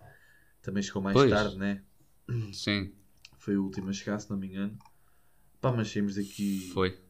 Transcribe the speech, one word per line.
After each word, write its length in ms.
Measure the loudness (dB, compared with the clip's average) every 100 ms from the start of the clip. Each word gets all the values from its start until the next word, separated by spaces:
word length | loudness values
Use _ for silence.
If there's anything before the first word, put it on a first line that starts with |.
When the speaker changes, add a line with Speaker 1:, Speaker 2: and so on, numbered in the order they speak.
| -20 -20 -20 -20 _ _
Speaker 1:
também 200 | -6 -4
chegou 200 | -2 -2
mais 120 | 2
Speaker 2:
Pois. 160 | 6 8
Speaker 1:
tarde, 260 | 6 2 0
né? 260 | -2 -4 -8 _ -20 _ -6 -4 -4
Speaker 2:
Sim. 400 | -6 -2 0 -2 -8 -20 _ -20 -10
Speaker 1:
Foi 180 | 0 2
o 60 |
último 260 | 0 -2 -4
a 40 |
chegar, 260 | -4 -4 -6
se 100 | -4
não 80 | -6
me 100 | -6
engano. 300 | -4 -6 -6 -16 -20 -20 -20 -20 -20 -20 -4
Pá, 100 | 0
mas 180 | 2 0
saímos 240 | 0 0 0
daqui 540 | -4 -2 -2 -2 -2
Speaker 2:
Foi. 260 | 0 0 0